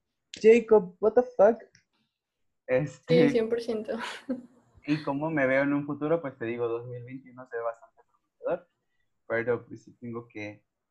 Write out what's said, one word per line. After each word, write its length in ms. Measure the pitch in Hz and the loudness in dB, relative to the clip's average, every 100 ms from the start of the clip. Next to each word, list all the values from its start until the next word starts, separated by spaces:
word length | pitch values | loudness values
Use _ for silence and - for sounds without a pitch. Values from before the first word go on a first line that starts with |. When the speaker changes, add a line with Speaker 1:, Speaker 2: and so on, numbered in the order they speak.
| _ _ _ - | _ _ _ 2
Speaker 1:
Jacob, 560 | 220 233 220 214 180 - | 6 6 6 4 4 -2
what 140 | 208 | 0
the 80 | 233 247 - | 2 0 4
fuck? 220 | 202 226 - _ _ _ _ _ _ _ _ _ - | 4 4 -6 _ _ _ _ _ _ _ _ _ -2
Este, 600 | 127 147 - - - 285 | -2 -2 -8 2 4 6
Speaker 2:
Sí, 40 | |
cien 180 | 240 220 | 4 0
por 120 | 233 | -4
ciento. 380 | 240 214 220 226 - - - | -4 -8 -8 -8 -10 -12 -10
<laughs> 220 | 247 - _ _ _ - | -10 -12 _ _ _ -4
Speaker 1:
y 160 | 151 | -4
cómo 280 | 147 139 156 | -4 -4 -2
me 160 | 151 131 | 0 2
veo 160 | 135 | 2
en 100 | 143 | 2
un 140 | 143 147 | 0 -4
futuro, 340 | 143 147 165 | -6 -2 -2
pues 160 | 139 - | -2 -8
te 60 | |
digo, 240 | 113 120 120 | -8 -4 -4
dos 180 | 117 123 | -4 -8
mil 180 | 123 | -14
veintiuno 420 | 123 131 131 123 127 | -14 -16 -18 -20 -14
se 100 | 117 | -8
ve 60 | |
bastante 400 | 117 - - _ _ | -8 -8 -16 _ _
prometedor, 580 | _ _ _ - - - _ _ _ _ _ - | _ _ _ -6 -6 -8 _ _ _ _ _ -6
pero 400 | 113 117 117 120 | -4 -2 -4 -6
pues 180 | 127 | -20
sí 80 | - - | -20 -18
tengo 300 | 120 117 - | -14 -12 -14
que... 340 | 107 104 104 _ _ _ | -14 -14 -16 _ _ _